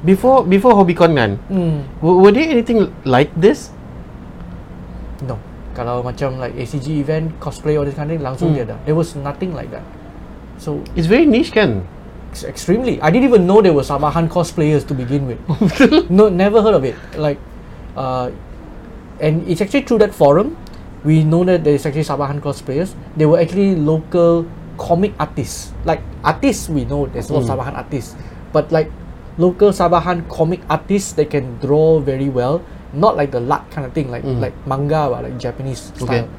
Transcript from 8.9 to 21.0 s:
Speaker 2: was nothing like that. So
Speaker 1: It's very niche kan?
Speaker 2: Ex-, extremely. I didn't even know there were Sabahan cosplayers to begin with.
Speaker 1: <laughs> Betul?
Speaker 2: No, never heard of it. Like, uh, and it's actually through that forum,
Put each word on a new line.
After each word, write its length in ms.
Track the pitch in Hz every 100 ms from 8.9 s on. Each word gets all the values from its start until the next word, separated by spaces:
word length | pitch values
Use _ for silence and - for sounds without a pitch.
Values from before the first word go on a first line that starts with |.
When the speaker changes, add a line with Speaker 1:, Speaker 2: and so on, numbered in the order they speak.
| 156
Speaker 2:
was 160 | 165 143
nothing 320 | 139 143 190
like 160 | 156 120 -
that. 80 | - - - - - - - -
So 240 | - 147 - -
Speaker 1:
It's 160 | 165
very 160 | 233 320
niche 240 | 226 330
kan? 320 | - 196 101 90 - - - -
Speaker 2:
Ex-, 160 | - -
extremely. 480 | - - 208 254 170
I 80 | 156
didn't 160 | 202 262
even 160 | 233
know 160 | 175 202
there 160 | 196 147
were 80 |
Sabahan 480 | 127 143 147 156 165
cosplayers 560 | 180 165 - 151 147 143
to 80 | 135
begin 320 | 123 143 135
with. 120 | 113 - 156
Speaker 1:
<laughs> 120 | 196 -
Betul? 320 | 269 311 -
Speaker 2:
No, 240 | 185 214
never 320 | 175 196 220
heard 160 | 214 185
of 80 | 131
it. 80 | 107 - -
Like, 160 | 151 139 - - - - - -
uh, 320 | 131 127 123 - - - - - - - - -
and 240 | 156 160 170
it's 80 | 165
actually 240 | 196 277
through 160 | - 233
that 160 | 208 -
forum, 400 | 143 147 247 330 - - - -